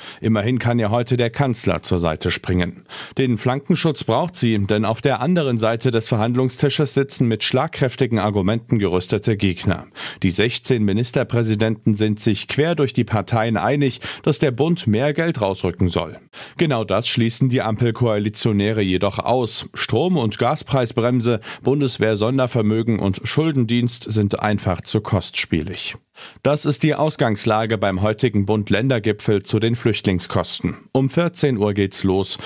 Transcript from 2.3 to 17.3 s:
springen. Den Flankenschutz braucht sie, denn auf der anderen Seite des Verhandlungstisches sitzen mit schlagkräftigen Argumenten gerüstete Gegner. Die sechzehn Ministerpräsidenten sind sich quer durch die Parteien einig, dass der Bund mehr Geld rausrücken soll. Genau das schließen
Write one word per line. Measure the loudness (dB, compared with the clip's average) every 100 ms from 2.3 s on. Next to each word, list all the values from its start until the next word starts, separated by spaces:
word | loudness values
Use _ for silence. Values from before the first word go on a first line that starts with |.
springen. | -4 -2 0 0 -4 -16 -16 -10 -2
Den | 0 0
Flankenschutz | 0 -2 0 0 0 -2
braucht | 0 0 0 0
sie, | 0 2
denn | 2 2 2
auf | 0
der | 0 0
anderen | 2 0 0 0
Seite | 0 0 0
des | 0 0
Verhandlungstisches | 0 2 2 0 2 0 2 0
sitzen | 0 -2 0 0
mit | 2
schlagkräftigen | 0 0 0 0 -2 0 0 2
Argumenten | 2 2 2 0 0 0
gerüstete | 2 0 0 -2 0 0
Gegner. | 0 0 -2 -2 -6 -14 -14 -2
Die | -2
sechzehn | 2 0 0 -2 0 2
Ministerpräsidenten | 0 0 -2 -2 -2 0 0 0 0 0 0
sind | 0 0
sich | 0 0 -2
quer | 0 0
durch | 2 0
die | 0
Parteien | -2 -2 0 0 0 0
einig, | 0 0 0 -2 -10 -6
dass | -2 0
der | 0
Bund | 2 0 0 0
mehr | 0 0
Geld | 0 -2 0
rausrücken | -2 0 -4 0 0
soll. | 0 -4 -10 -20 -20 -20 -2
Genau | 0 0
das | 0 0 0
schließen | 0 0